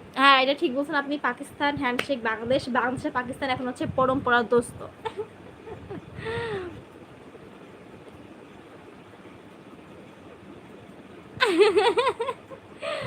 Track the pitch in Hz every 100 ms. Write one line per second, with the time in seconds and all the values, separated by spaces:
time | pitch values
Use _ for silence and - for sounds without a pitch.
0 | - 262 269 269 262 285 330 254 294 302
1 | 269 285 262 240 285 - 294 285 262 247
2 | - 269 226 220 233 269 262 240 240 254
3 | 302 254 240 262 277 254 254 247 208 -
4 | 262 262 254 240 240 240 240 - - -
5 | 453 - 440 - - - - 415 - 349
6 | 320 - 453 466 466 403 349 302 - -
7 | - - - - - - - - - -
8 | - - - - - - - - - -
9 | - - - - - - - - - -
10 | - - - - - - - - - -
11 | - - - - 480 339 427 359 392 392
12 | 523 - 508 - - 539 - - 587 571